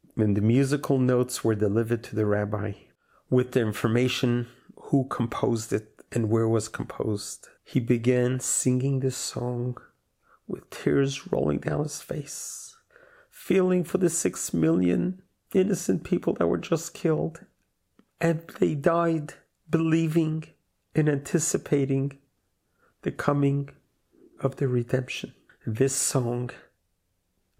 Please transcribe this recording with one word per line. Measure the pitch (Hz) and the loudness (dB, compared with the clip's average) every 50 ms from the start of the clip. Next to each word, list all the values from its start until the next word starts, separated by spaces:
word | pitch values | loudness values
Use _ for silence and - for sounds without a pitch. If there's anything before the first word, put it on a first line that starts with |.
| _ _ _ - | _ _ _ 0
And | 110 107 101 | 2 2 4
the | 104 | 4
musical | 104 110 117 131 139 131 143 143 139 - 139 131 | 4 4 4 4 4 2 0 -2 0 0 2 2
notes | 127 123 127 123 127 127 - - - | 4 4 4 2 2 0 -4 -2 0
were | 113 110 | 0 2
delivered | 104 107 101 101 113 117 113 120 113 - | 2 2 2 2 0 0 0 -2 -4 -4
to | - - | -6 -2
the | 107 107 | -2 0
rabbi | 104 101 104 104 104 110 104 101 101 101 - - _ _ _ _ _ _ _ _ _ | 2 2 0 0 -2 -4 -4 -4 -6 -8 -10 -16 _ _ _ _ _ _ _ _ _
with | 127 127 127 127 - | 2 2 2 2 0
the | 127 | 0
information | 117 107 107 - - 117 113 120 127 127 - - - 123 120 120 120 - - _ _ - - | 0 2 -2 0 0 2 2 2 2 0 0 0 0 0 0 0 -2 -6 -12 _ _ -20 -20
who | - - - - 139 131 - | -20 -4 0 0 0 0 0
composed | - - 120 117 - - - 117 117 113 110 - | -2 -4 -2 -4 -2 -2 0 0 0 -2 -2 -2
it | - 110 - - _ _ - _ | -4 -4 -4 -6 _ _ -20 _
and | - 123 113 104 | -2 -2 0 2
where | 110 113 113 | 2 2 2
it | 113 | 2
was | 113 113 107 - | 2 0 0 -4
composed. | - - - - - - - 110 107 101 - - - - - - _ _ _ | -8 -8 -8 -8 -6 -4 -4 -2 -2 -4 -6 -10 -14 -16 -18 -20 _ _ _
He | - - 135 | -4 -2 -2
began | 117 117 123 117 113 123 127 123 123 123 131 131 | 2 2 0 2 2 2 2 2 2 0 -2 -2
singing | - - - - - 131 127 127 131 139 139 131 | -4 -4 -4 0 0 2 0 2 0 0 0 0
this | 131 131 127 | -2 -2 -4
song | - - - - 123 120 123 123 120 120 123 123 - - - _ _ _ _ _ _ _ _ _ _ _ - | -4 -8 -8 -6 -6 -4 -4 -4 -4 -4 -4 -6 -8 -12 -20 _ _ _ _ _ _ _ _ _ _ _ -10
with | - - - _ | -10 -10 -10 _
tears | - - - 143 147 143 139 139 139 - - - | -16 -2 0 2 4 4 2 2 -2 -6 -6 -2
rolling | - - - 151 143 - | 0 0 2 2 0 0
down | - 151 151 147 147 | -2 -2 -2 -2 -4
his | 151 - - | -4 -6 -10
face, | - - - 151 139 - - - - - - - - - - _ _ _ _ - - - - - _ _ | -10 -8 -8 -8 -8 -10 -12 -12 -12 -12 -12 -14 -16 -18 -20 _ _ _ _ -20 -20 -20 -20 -20 _ _
feeling | _ - - - 185 190 185 185 180 180 160 | _ -20 -4 0 2 2 4 4 2 2 0
for | - - 180 | 0 -2 0
the | 190 175 | 0 0
six | - - - 185 - - - - - | 0 0 -2 -2 -4 -4 -8 -4 0
million | 170 160 160 165 180 - - 180 180 170 180 185 - _ _ _ _ _ _ - | 2 2 2 4 4 4 2 2 2 0 -2 -4 -6 _ _ _ _ _ _ 0
innocent | 190 185 196 185 175 - - 190 165 - | 2 2 2 0 -2 0 -2 -2 -2 0
people | - 180 175 - 170 - | -2 -2 0 0 -2 0
that | - 175 170 | 2 0 0
were | 175 165 | 0 -2
just | 170 - 165 160 - - - | -2 -2 -4 -4 -4 -8 -14
killed. | - - 165 156 151 156 165 160 - - _ _ _ _ _ _ _ _ _ _ _ _ _ _ _ | -4 0 0 0 0 -2 -4 -6 -10 -20 _ _ _ _ _ _ _ _ _ _ _ _ _ _ _
And | 165 165 165 160 - - - - | 0 0 0 0 -4 -12 -2 0
they | 185 170 156 | 0 0 0
died | 143 139 175 165 170 170 170 165 160 147 147 - - _ _ _ _ _ - | 2 2 2 4 4 2 2 0 0 -2 -6 -12 -18 _ _ _ _ _ -2
believing | 156 160 165 160 160 165 165 160 156 170 160 156 156 160 151 - - _ _ _ _ _ _ _ _ | 0 2 2 4 4 4 2 4 2 2 2 2 0 -4 -6 -10 -18 _ _ _ _ _ _ _ _
and | 160 151 151 | 2 2 2
anticipating | 143 135 139 - - 160 147 - - - - - 151 143 139 131 135 135 135 139 139 - _ _ _ _ _ _ _ _ _ _ _ _ _ _ _ _ - | 2 0 -2 -2 -2 0 0 0 -2 -2 -2 0 0 0 2 2 0 0 0 -2 -6 -10 _ _ _ _ _ _ _ _ _ _ _ _ _ _ _ _ -6
the | - | -6
coming | - - - - 143 143 143 139 139 143 139 139 - _ _ _ _ _ _ _ _ _ - - _ - | -6 -2 0 0 2 2 2 2 2 0 -4 -6 -12 _ _ _ _ _ _ _ _ _ -20 -20 _ -6
of | - 131 - - | -4 -4 -2 -2
the | 143 127 | -2 0
redemption. | 123 123 120 117 - 131 123 - - - - - - _ _ _ _ _ _ | 0 0 0 0 -2 -2 -2 -4 -10 -10 -12 -12 -16 _ _ _ _ _ _
This | 120 110 110 131 135 135 | -8 0 2 2 2 2
song | - - - - 135 123 117 120 123 123 120 - - - _ _ _ _ _ _ _ _ _ _ _ _ _ _ _ _ _ _ | -2 -4 -2 0 0 -2 0 -2 -4 -6 -8 -10 -14 -20 _ _ _ _ _ _ _ _ _ _ _ _ _ _ _ _ _ _